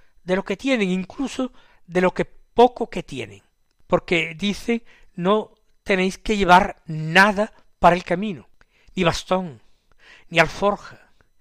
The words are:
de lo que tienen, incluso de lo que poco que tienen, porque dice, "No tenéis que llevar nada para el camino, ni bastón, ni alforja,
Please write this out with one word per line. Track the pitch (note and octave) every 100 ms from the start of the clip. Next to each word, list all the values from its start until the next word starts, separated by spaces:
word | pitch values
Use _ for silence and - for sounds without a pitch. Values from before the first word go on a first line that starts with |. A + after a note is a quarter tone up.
| - _
de | E3+ F#3
lo |
que | F#3+ G3
tienen, | C4+ B3 F#3+
incluso | F#3 F#3 - C4+ - B3+ - - _ -
de | F3
lo | F3+
que | - E3+
poco | - - - B3 - A3+
que | F#3
tienen, | - C3 G#2+ G2+ _ _ _ _ -
porque | F3 - E3+ D#3+
dice, | D#3+ G3+ F#3 - A#3 - - -
"No | - F3 G#3+ E3+ _ _ _
tenéis | - F#3+ F#3 -
que | - G#3
llevar | F3+ F3+ F#3+ - -
nada | D#3 D#3 F3 G#3 F#3+ G#3+ - _ _
para | F3+ F3
el |
camino, | - F3 G#3+ C#3 - _ _ _ _ -
ni |
bastón, | E3+ - - F#3 F3 B2 _ _ _ _ - - -
ni | E3
alforja, | D#3+ - G3+ G3+ - - _ _ _ _